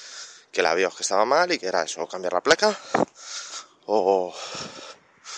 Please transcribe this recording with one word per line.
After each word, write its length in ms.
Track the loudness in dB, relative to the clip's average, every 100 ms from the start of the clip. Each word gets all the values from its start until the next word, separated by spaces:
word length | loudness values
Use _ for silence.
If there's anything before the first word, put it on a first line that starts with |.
| -18 -16 -18 -20 _
que 120 | 2
la 120 | 4
bios 220 | 4 2 0
que 80 |
estaba 220 | 0 2 4
mal 260 | 4 2
y 80 | 0
que 80 | 0
era 160 | 0
eso, 180 | -2 -4
o 60 | -6
cambiar 240 | -4 -2
la 100 | 0
placa 380 | 2 4 2 0 -2 0 0 -4 -14 -12 -12 -14 -16 _ 0
o, 480 | 2 4 2 0 -6 -10 -10 -12 -14 -18 -20 _ _ -16